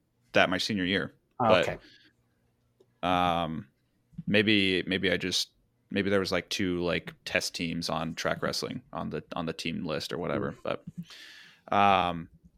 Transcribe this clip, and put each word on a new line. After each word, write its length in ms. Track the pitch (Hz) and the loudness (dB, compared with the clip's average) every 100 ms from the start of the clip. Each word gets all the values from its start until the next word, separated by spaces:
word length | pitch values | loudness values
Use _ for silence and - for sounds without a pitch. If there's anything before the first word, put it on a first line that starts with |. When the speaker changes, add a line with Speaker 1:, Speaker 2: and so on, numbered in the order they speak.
| _ _ _ | _ _ _
Speaker 1:
that 160 | - 87 | 4 4
my 80 | 90 | 2
senior 280 | - 104 90 | -2 -2 0
year. 280 | 98 - - _ _ | -2 -2 -10 _ _
Speaker 2:
Oh, 80 | 117 | 4
Speaker 1:
But, 180 | 98 - | 4 4
Speaker 2:
okay. 80 | 87 - - _ _ _ _ _ _ _ _ _ _ | -4 -12 -20 _ _ _ _ _ _ _ _ _ _
Speaker 1:
um, 640 | 87 90 87 85 80 82 - _ _ _ _ - - | 0 2 2 2 -2 -6 -10 _ _ _ _ -12 2
maybe, 580 | 104 107 107 95 92 82 | 4 6 4 4 2 0
maybe 240 | 92 92 | 0 2
I 60 | 90 | 0
just, 320 | 92 - - _ _ _ _ | 0 -2 -4 _ _ _ _
maybe 180 | 101 98 | -2 2
there 100 | 101 | 2
was, 120 | 92 | 2
like, 160 | 92 - | -2 -2
two, 300 | - 95 87 | -2 0 0
like, 320 | 87 82 - - - | 0 -2 -4 -14 -2
test 300 | 90 - - | -2 -2 -4
teams 340 | 85 85 85 | -4 -4 -4
on 260 | 80 80 82 | -4 -4 -4
track 260 | 80 82 | -4 -2
wrestling 400 | 78 - - - - | -2 -4 -6 -8 -10
on 160 | - 87 | -10 -6
the, 140 | 80 - - | -8 -8 -8
on 100 | 82 | -6
the 80 | |
team 320 | 82 82 82 85 | -6 -6 -6 -4
list 260 | 76 - | -4 -4
or 40 | 80 | -6
whatever. 360 | 82 71 - - - | -2 -2 -4 -6 -8
Speaker 2:
Mm. 120 | - - - 165 - - - - - - | -8 -8 -14 -16 -18 -20 -20 -20 -20 -2
Speaker 1:
But, 60 | 101 | 4
um, 540 | 101 95 90 85 82 - - | 6 4 2 -2 -10 -16 -20